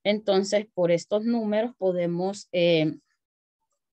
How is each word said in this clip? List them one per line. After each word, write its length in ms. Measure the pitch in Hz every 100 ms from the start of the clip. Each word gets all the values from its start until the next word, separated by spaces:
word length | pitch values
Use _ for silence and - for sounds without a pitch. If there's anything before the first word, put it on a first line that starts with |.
Entonces, 600 | 196 208 214 190 202 208 214
por 160 | - 175
estos 340 | 170 - 208
números 480 | 226 233 208 208 240 -
podemos, 720 | 190 180 170 170 185 202 -
eh, 420 | 180 175 165 156 151 _ _ _ _ _ _ _ _ _